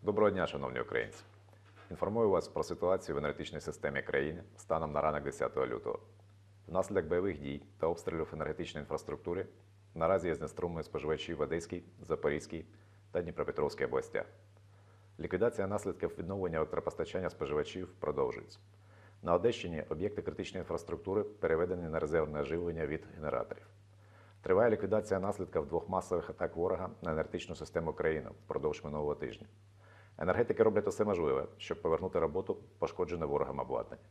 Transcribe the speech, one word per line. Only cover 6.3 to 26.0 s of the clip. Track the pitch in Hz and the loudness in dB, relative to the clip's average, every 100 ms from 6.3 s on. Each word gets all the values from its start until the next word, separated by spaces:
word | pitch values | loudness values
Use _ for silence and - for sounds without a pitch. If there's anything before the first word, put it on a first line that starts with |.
| - - - - | -20 -20 -20 -2
Внаслідок | 87 95 98 78 | 0 2 0 2
бойових | 87 98 76 | 2 2 -2
дій | 69 71 - - | -6 -8 -10 -2
та | 80 | 0
обстрілів | 85 - 82 78 | 0 -2 -2 -4
енергетичної | 76 73 76 80 78 | -4 -4 -4 -6 -6
інфраструктури | 71 73 - 71 - 87 92 - - - - 80 | -6 -6 -4 -6 -4 -4 -4 -12 -20 -20 -14 0
наразі | 82 95 85 | 4 4 4
є | 78 | -2
знеструмлені | 76 - 87 82 | -4 -4 -2 -2
споживачі | 76 73 71 76 - | -4 -4 0 0 0
в | 78 | -2
Одеській, | 76 82 - 87 - - | 0 0 -2 -8 -8 -18
Запорізькій | - 78 76 76 - 82 - - - - - | -4 0 2 0 -2 -10 -10 -18 -20 -20 -4
та | - | -2
Дніпропетровській | 85 85 78 73 73 71 65 | -2 -2 -2 2 0 2 0
областях. | 65 - - - - - - - - - - - - | 0 0 -4 -4 -12 -20 -20 -20 -20 -20 -20 -20 -10
Ліквідація | 80 92 113 113 95 | -4 2 2 2 -2
наслідків | 104 98 87 - - | -2 -2 -2 -4 -4
відновлення | 85 98 90 80 | -6 -2 0 0
електропостачання | 78 - 78 - 80 - 87 | 0 0 -2 -4 -4 -2 -4
споживачів | - 71 76 73 92 92 - | -4 -2 0 -2 -6 -8 -4
продовжується. | 73 69 65 - - - - - - - - - | -2 0 0 -2 -12 -20 -20 -20 -20 -20 -20 -8
На | 87 | 4
Одещині | 87 120 117 - 80 - | 4 6 2 -2 -4 -4
об'єкти | 78 98 - | -2 -2 -2
критичної | - 80 - 92 | -6 -6 -6 -6
інфраструктури | 90 85 - 80 - 101 | -4 -4 -4 -6 0 0
переведені | 101 - 82 80 90 90 85 | 0 0 2 4 2 0 0
на | 80 | 0
резервне | 78 82 76 73 | 2 2 2 0
живлення | 69 82 85 82 76 | -2 0 -2 -2 -2
від | 78 - - | -4 -6 -6
генераторів. | 76 60 - - - - - - - - - - | -2 -2 -2 -8 -16 -20 -20 -20 -20 -20 -20 -10
Триває | - 95 117 | 4 6 6
ліквідація | 104 98 107 - 95 | 4 4 2 2 0
наслідків | 95 101 87 85 71 | 2 -2 -2 -2 0
двох | 82 - | -2 2
масових | 95 | -2